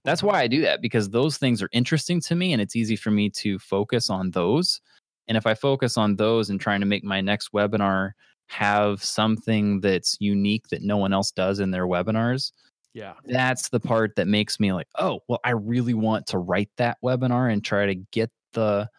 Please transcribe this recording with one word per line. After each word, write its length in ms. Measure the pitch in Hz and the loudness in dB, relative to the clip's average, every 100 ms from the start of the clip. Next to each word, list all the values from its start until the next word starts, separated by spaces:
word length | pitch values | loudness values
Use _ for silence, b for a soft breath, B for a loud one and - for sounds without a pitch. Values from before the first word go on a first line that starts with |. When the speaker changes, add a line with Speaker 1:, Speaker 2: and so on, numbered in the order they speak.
Speaker 1:
That's 200 | 131 165 | -2 0
why 180 | 202 190 | 2 2
I 60 | 120 | 2
do 140 | 135 | 2
that, 200 | 107 71 | 2 0
because 280 | 120 120 98 | 0 0 0
those 280 | 113 151 139 | 0 0 0
things 240 | 135 117 | 0 0
are 80 | 95 | 0
interesting 460 | 120 127 160 - 175 | -2 0 0 0 -2
to 140 | - 170 | -2 -2
me 160 | 185 | 0
and 80 | 127 | 0
it's 140 | 98 117 | 0 -2
easy 200 | 110 107 | 0 0
for 160 | 110 | 0
me 180 | 104 104 | 2 2
to 280 | - 110 95 | -2 -4 -4
focus 500 | - 98 104 120 - | -2 -2 0 0 0
on 220 | 95 92 | -2 -2
those. 500 | 90 90 135 185 - b b _ _ - | 0 2 2 0 -2 b b _ _ -2
And 100 | 113 | 0
if 80 | 110 | 2
I 80 | |
focus 440 | 110 139 135 123 - | 0 2 0 0 0
on 180 | 107 98 | 2 2
those 340 | 107 113 101 | 2 2 0
and 100 | 98 | -2
trying 200 | 107 101 | 0 0
to 80 | 101 | 2
make 160 | 101 | 0
my 180 | 101 95 | -2 -2
next 300 | 95 104 - | 0 -2 -2
webinar 580 | 104 101 107 98 95 95 - b b - | 0 0 2 2 0 -2 -6 b b -14
have 560 | - 104 104 104 98 | -2 2 2 2 0
something 800 | - - 110 107 - 107 104 98 | -4 0 0 0 0 0 2 2
that's 340 | 98 92 - - | 2 2 0 -2
unique 480 | 104 101 101 110 - | 0 0 2 0 -4
that 120 | - | -6
no 140 | 101 104 | -2 0
one 160 | 98 | 2
else 180 | 98 98 | 0 0
does 280 | - 92 101 | 0 0 0
in 100 | 95 | -2
their 140 | 92 90 | -2 -2
webinars, 680 | 87 90 110 117 131 - - b _ _ | -2 0 0 0 -2 -6 -10 b _ _
Speaker 2:
Yeah. 200 | 117 98 - - | -16 -16 -16 -6
Speaker 1:
that's 440 | 127 127 127 - | -2 0 -2 -2
the 100 | 120 | -4
part 340 | - 113 110 - | 0 0 0 0
that 120 | 90 | 0
makes 320 | 104 107 - | 2 0 0
me 120 | 104 | 0
like, 140 | 90 - - | 0 -6 -4
"Oh, 220 | 180 113 - | -2 -2 -4
well, 140 | 120 | -4
I 80 | 123 | -2
really 420 | 117 104 120 120 | -4 -2 -2 0
want 320 | 113 110 110 - | 0 2 0 -2
to 120 | 95 | -4
write 320 | 90 90 104 - | -2 0 -2 -2
that 200 | 120 - | -2 -2
webinar 480 | 123 127 127 123 127 | -2 0 0 2 2
and 120 | 107 | 0
try 220 | - 101 101 | 0 0 0
to 100 | 95 | -2
get 360 | 95 113 117 _ _ | -4 -4 -4 _ _
the 360 | - 107 101 107 | -2 0 0 -2